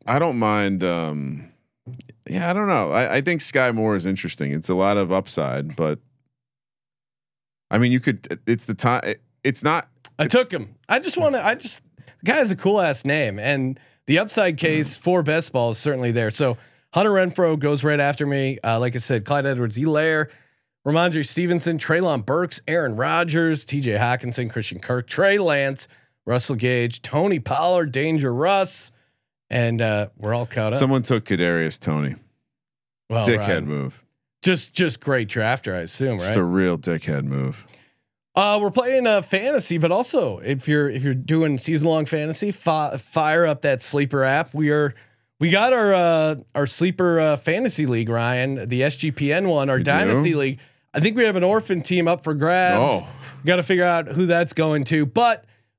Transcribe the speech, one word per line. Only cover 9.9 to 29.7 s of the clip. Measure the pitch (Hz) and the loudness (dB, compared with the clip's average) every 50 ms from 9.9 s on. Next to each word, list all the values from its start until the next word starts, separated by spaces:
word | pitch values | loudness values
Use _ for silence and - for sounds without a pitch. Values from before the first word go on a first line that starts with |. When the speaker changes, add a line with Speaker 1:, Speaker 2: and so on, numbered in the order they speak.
| _ _ _ - _ - | _ _ _ -18 _ -4
Speaker 2:
I | 151 | -2
took | - - 247 254 247 185 | 2 2 2 0 0 -4
him. | 147 104 101 - _ _ - | -10 -10 -10 -16 _ _ -2
I | 208 262 | -2 -2
just | 320 359 - 359 | 0 -2 -2 0
wanna. | 330 294 269 233 | 0 0 0 2
I | 175 208 240 | 0 0 -2
just, | - - 220 - - _ _ _ | -2 -4 -10 -10 -10 _ _ _
the | _ - - - _ - | _ -20 -20 -20 _ -2
guy | 190 269 | 0 2
has | 311 262 208 | 2 2 2
a | 190 | 0
cool | - - 190 208 208 | 0 2 2 2 4
ass | 180 156 139 - - | 2 2 0 -2 -2
name, | 139 143 156 143 113 95 104 | -2 0 0 0 -2 -4 -4
and | 107 135 143 135 131 131 135 - _ _ _ _ _ | -2 -2 -2 0 -2 -4 -4 -8 _ _ _ _ _
the | - 147 170 | 0 0 0
upside | 220 208 - 226 202 180 160 139 | 0 0 0 0 2 2 0 0
case | 165 165 156 156 147 139 - | 0 0 0 0 -2 -4 -6
Speaker 1:
Mm. | - - | -4 0
Speaker 2:
for | 175 185 180 151 | 0 2 2 2
best | 147 156 160 - - - | 2 0 0 -2 -2 -2
ball | 131 120 120 | 0 0 0
is | 110 - | -2 -2
certainly | - 151 139 127 123 120 113 | -2 -2 -2 -2 -2 0 0
there. | 120 113 107 | 0 0 0
So | - - 147 127 113 - - _ _ _ _ _ - | 0 0 0 0 0 -2 -8 _ _ _ _ _ 0
Hunter | 175 202 214 | 2 2 4
Renfrow | 202 190 185 175 - - 180 165 160 147 | 4 2 2 0 2 0 2 2 2 2
goes | 139 147 147 139 127 | 0 0 0 0 0
right | 151 147 143 | 0 2 2
after | 143 143 143 - 151 | 2 0 0 -2 -2
me. | 139 143 139 135 135 135 - - | -2 0 0 0 -2 -4 -4 -2
Uh, | 113 113 117 | -2 0 0
like | 123 123 120 | 0 -2 -4
I | 123 | -4
said, | - - 131 113 98 | -4 -2 -2 -2 0
Clyde | - 143 143 135 | 0 -2 0 0
Edwards-Helaire, | 139 135 123 123 110 104 117 147 160 151 151 156 160 160 151 151 - - _ _ _ _ _ _ _ _ _ - | -2 -2 -2 -2 -4 -2 -2 0 0 2 2 2 2 2 0 -2 -4 -8 _ _ _ _ _ _ _ _ _ -4
Ramondre | 139 151 165 175 180 156 156 143 | 0 2 2 2 2 0 0 -2
Stevenson, | - - 165 180 170 175 170 - 170 165 151 | -2 -2 -2 0 0 0 0 0 -2 -2 -2
Treylon | - - 160 175 185 170 147 123 101 | -2 0 0 0 2 0 -2 -2 -2
Burks, | - 135 170 180 160 - - - - | -2 -2 -2 -2 -2 -6 -8 -6 -2
Aaron | 160 175 151 120 110 | -2 -2 0 -2 -2
Rodgers, | 107 131 151 160 170 175 165 147 170 165 160 156 147 - | -2 -2 0 0 0 0 0 0 0 2 2 0 -2 -4
T | - 143 143 | -4 -4 -2
J | 135 120 104 | -2 0 0
Hockenson, | 104 120 120 127 123 - 123 117 - 123 110 | 0 2 0 0 -2 -4 -6 -6 -4 -6 -4
Christian | - 117 104 - 90 90 | -4 -6 -6 -6 -10 -10
Kirk, | - - 127 123 117 - | -6 -4 -4 -4 -4 -6
Trey | - - 190 196 196 208 | -2 0 2 4 4 2
Lance, | 190 165 147 139 139 139 139 127 - - _ _ _ _ _ _ - | 2 2 2 0 0 -2 -4 -6 -10 -16 _ _ _ _ _ _ -4
Russell | 113 120 123 - - 135 | -2 0 0 0 -2 -4
Gage, | 110 123 127 127 120 120 120 117 - - | 0 0 0 2 2 0 -2 -4 -8 -10
Tony | - - 151 180 202 185 151 | -4 -2 0 2 2 0 -2
Pollard, | 113 - 135 143 160 180 180 180 165 143 120 | -2 -2 -2 0 2 2 2 2 2 0 -2
Danger | 135 147 160 160 151 139 131 120 | -2 -2 0 0 0 0 0 0
Russ, | 127 151 185 196 196 190 190 - - - - _ _ _ _ _ _ _ _ _ _ _ - - | 0 0 2 2 2 0 -2 -4 -8 -10 -12 _ _ _ _ _ _ _ _ _ _ _ -4 -2
and, | 127 120 117 | 0 0 2